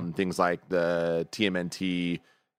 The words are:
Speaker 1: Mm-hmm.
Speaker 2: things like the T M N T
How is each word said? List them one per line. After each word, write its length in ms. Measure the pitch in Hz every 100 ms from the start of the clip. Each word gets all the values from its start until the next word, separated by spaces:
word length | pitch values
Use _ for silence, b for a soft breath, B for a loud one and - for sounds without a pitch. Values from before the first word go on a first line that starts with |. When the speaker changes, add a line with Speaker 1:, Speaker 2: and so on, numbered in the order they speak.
| 85
Speaker 1:
Mm-hmm. 40 |
Speaker 2:
things 260 | 85 92 87
like 300 | 90 87 -
the 560 | 90 85 85 85 82 82
T 140 | - 104
M 100 | 92
N 140 | 87
T 500 | - 92 90 87 85 - _ _